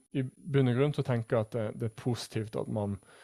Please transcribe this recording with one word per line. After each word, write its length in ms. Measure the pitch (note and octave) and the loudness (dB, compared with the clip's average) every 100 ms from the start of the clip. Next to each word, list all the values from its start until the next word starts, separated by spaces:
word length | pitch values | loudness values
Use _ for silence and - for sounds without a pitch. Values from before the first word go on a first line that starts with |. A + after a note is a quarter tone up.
| _ | _
i 100 | C#3+ | -4
bunn 460 | C3 - G3 C#3 C3 | -4 -6 0 4 4
og 60 | A#2+ | 4
grunn 160 | D3 | 2
så 120 | C#3+ C3+ | 2 0
tenker 300 | A#2+ A2+ A#2+ | 0 2 0
jeg 100 | A2 | 2
at 60 | |
det, 240 | A#2+ G#2+ - | -2 -4 -4
det 80 | A#2 | -6
er 160 | - | -4
positivt 540 | C3+ A2+ - A2 G#2+ - | -2 -2 -4 -6 -4 -4
at 80 | A#2 | -4
man, 300 | A2+ G2+ G2+ - - | -2 -2 -4 -10 -20